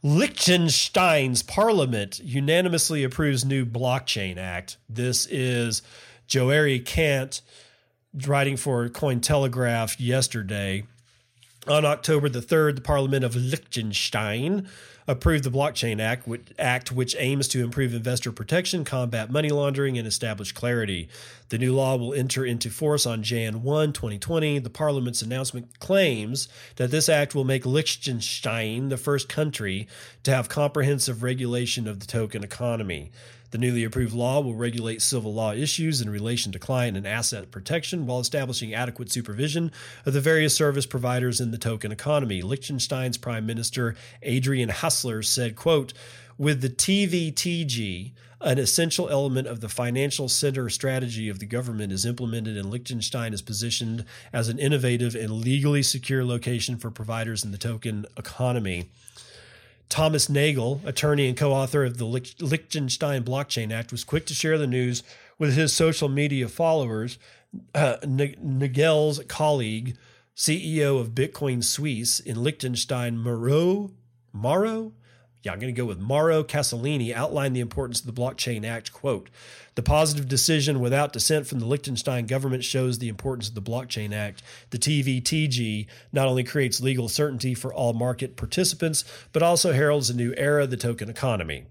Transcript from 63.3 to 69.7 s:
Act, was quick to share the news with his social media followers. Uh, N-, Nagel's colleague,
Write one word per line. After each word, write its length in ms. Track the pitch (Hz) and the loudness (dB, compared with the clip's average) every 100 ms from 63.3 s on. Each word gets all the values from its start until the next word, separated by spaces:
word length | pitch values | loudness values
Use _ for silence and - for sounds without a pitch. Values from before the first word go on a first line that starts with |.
| 131 143 - 110 | -4 -2 -4 -4
Act, 220 | 113 117 | -4 -6
was 120 | 120 | -10
quick 200 | - 151 | -4 -4
to 80 | 156 | -2
share 240 | 143 160 156 | -4 2 2
the 100 | 143 | 2
news 360 | 127 123 120 - - - _ | 0 0 -2 -8 -20 -20 _
with 160 | 151 | 2
his 200 | 135 160 | 4 4
social 340 | - 160 156 147 | 4 2 2 0
media 400 | 135 147 139 120 | 2 0 0 -2
followers. 720 | - 165 160 127 110 120 - - - _ - - | 0 2 2 2 -2 -4 -8 -20 -20 _ -18 -4
Uh, 240 | 143 143 117 | 2 2 2
N-, 320 | - 131 143 - | -2 0 0 -2
Nagel's 800 | 147 131 139 127 156 151 151 143 - | -4 0 0 4 6 6 4 0 -6
colleague, 720 | - 151 147 113 | 0 2 2 0